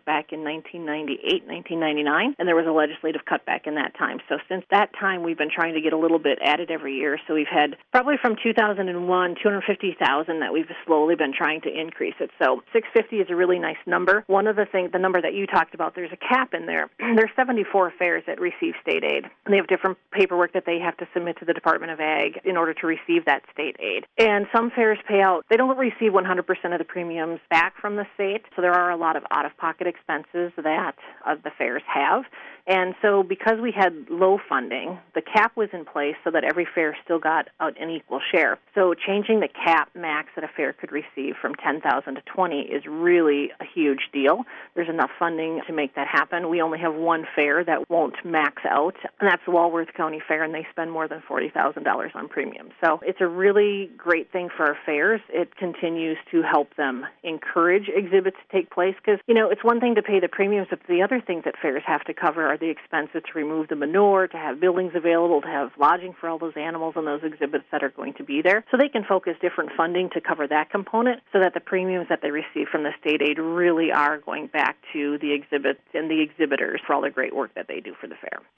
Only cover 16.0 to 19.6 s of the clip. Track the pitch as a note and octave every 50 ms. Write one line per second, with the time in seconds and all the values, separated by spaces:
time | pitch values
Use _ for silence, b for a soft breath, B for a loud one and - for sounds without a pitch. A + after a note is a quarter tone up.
16 | F3 D#3+ F#3 - - - B3 C4 C4 - - E3 E3 E3+ E3 D#3+ D3+ - - -
17 | A3 A#3+ A#3 A3 A3 G#3+ - - B3+ B3 B3 A3 G3 - - G3 F#3 E3+ - -
18 | F3+ F3 E3+ E3 - - E3 - F3+ F3 - - F3 E3 E3 - - - D#3+ D#3+
19 | D3 D3 D3 C#3+ C#3 - - _ _ G#3 G3+ G3